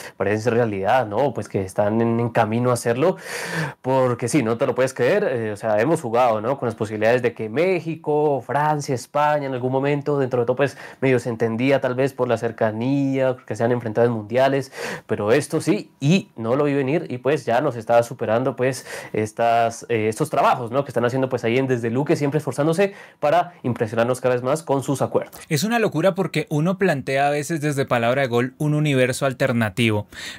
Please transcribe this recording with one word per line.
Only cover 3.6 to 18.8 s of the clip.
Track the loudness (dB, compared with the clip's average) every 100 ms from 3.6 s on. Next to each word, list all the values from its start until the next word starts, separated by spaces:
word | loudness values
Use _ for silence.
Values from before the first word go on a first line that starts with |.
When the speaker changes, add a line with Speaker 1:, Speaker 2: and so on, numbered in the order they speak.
| -6 -6
Speaker 1:
porque | -2 2 2 0 0
sí, | 0
no | 2 0
te | 0
lo |
puedes | 0 0
creer, | 0 0 2
eh, | 0 -2 -4
o | -4
sea, | 0 2
hemos | 2 0
jugado, | 0 2 2 2
¿no? | -2 -2
Con | -4
las |
posibilidades | -4 -4 0 2 2
de | 0
que | -4 -6
México, | -2 0 0 -4 -6 -2 0 0 0
Francia, | -2 0 0 0 -2
España, | -6 -4 0 2 0 -2
en |
algún | -4 -2
momento, | 0 0 0 0 0
dentro | 0 0
de | 0
todo, | 2
pues, | 0 -4 -18 -2
medio | 2 2
se | 0
entendía, | -2 -2 0 2 2
tal | 0
vez, | 0 -2
por | 0 -2
la | 0
cercanía, | -2 -2 -2 0 0 0 0 0 0
porque | -2 -6 -2
se |
han | 0
enfrentado | 0 0 2 2
en |
mundiales, | 2 -2 2 2 2 -4 -10 -10 -8 -6
pero | -2 2
esto | 2 2 -2
sí, | 0 -2 -4 -2
y | 2 2 0 -6
no | -2
lo | 0
vi | 2
venir, | 0 0 -2 -4
y, | -4
pues, | -2 0 0
ya | 0
nos | 0 -2
está | 2 2
superando, | 2 -2 0 0 0 0
pues, | -2 -2